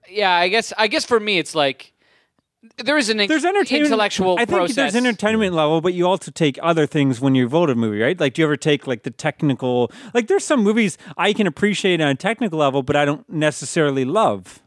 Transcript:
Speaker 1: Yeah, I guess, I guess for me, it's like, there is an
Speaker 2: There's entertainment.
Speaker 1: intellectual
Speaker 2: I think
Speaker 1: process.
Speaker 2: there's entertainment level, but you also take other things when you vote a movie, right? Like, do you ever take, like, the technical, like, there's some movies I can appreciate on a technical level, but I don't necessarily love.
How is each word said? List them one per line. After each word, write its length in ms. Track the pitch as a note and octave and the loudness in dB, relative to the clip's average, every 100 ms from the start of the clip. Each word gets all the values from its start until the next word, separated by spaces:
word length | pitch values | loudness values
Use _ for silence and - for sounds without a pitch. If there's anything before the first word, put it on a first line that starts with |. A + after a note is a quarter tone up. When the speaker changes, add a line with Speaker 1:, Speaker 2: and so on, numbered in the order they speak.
| - | -10
Speaker 1:
Yeah, 200 | G3 G3 | -2 2
I 160 | F3 F3+ | 2 2
guess, 240 | G#3+ - F#3+ | 0 -2 -2
I 100 | A3 | 0
guess 180 | D4+ - | 0 0
for 140 | A#3 | -2
me, 200 | G#3 F#3+ | 0 -2
it's 160 | D3+ D#3+ | -2 -2
like, 380 | C#3+ C3+ - _ _ _ _ _ _ _ A#3 - | -2 -2 -16 _ _ _ _ _ _ _ -20 -8
there 200 | A#3 D4+ | -2 0
is 120 | G#3+ | 0
an 80 | A3 | 0
Speaker 2:
There's 260 | G3+ D#4 | 0 0
entertainment. 440 | E4 G4+ - C#4 D4 | 0 0 0 0 0
Speaker 1:
intellectual 460 | A#3+ G#3 - F#3 | 2 0 0 0
Speaker 2:
I 120 | F3+ A#3 | 0 0
think 40 | |
Speaker 1:
process. 260 | G3+ F3 G3 | 0 0 0
Speaker 2:
there's 200 | - A3 | 0 0
entertainment 600 | B3 A3 G#3 A3 G3 E3+ | -2 0 -2 0 0 0
level, 260 | D3+ D#3+ | 2 2
but 120 | E3+ F3+ | 0 0
you 100 | F3+ | 0
also 240 | F#3 - | 0 -4
take 280 | - D#3+ C3 | -2 -2 0
other 240 | E3 E3 D3 | 0 2 2
things 340 | D#3 C#3 A#2+ | 2 0 2
when 140 | C3+ | 2
you 140 | C3 B2 | 2 2
vote 220 | D#3 E3+ | 2 2
a 40 | A#2+ | 0
movie, 240 | A2+ G#2 | -2 0
right? 200 | A#2 F3 | -2 0
Like, 160 | C#3+ - | -2 0
do 60 | |
you 40 | D#3+ | 0
ever 100 | D3 | 0
take, 280 | D#3 D3 - | 0 0 -2
like, 160 | A#2+ | -8
the 60 | C3+ | -8
technical, 840 | - D#3 - D3+ C3 B2+ B2 A#2+ - - | -6 -6 -2 -2 -2 0 0 -2 -4 -4
like, 140 | A#3+ A3+ | -4 0
there's 160 | G4 - | -2 2
some 160 | D4 | 2
movies 340 | G3+ A3 G#3 - - - | 2 2 0 -2 -18 -2
I 160 | F#3 | 0
can 140 | G#3+ G3 | 2 0
appreciate 520 | - G#3 F#3+ G3 F3 | 0 -2 0 0 2
on 60 | D3+ | 2
a 60 | C3+ | 0
technical 440 | F#3+ A3+ A3+ D#3+ | -2 -2 -4 0
level, 240 | C#3+ C3+ | 0 0
but 120 | C3 D3 | 0 2
I 80 | D3 | 2
don't 220 | D3 - | -2 -6
necessarily 800 | D#3 D3+ - C#3+ - D3 C3+ B2+ | -2 -2 -2 -6 0 0 0 0
love. 560 | G3 F#3+ G2+ F2+ - | 2 0 0 -10 -20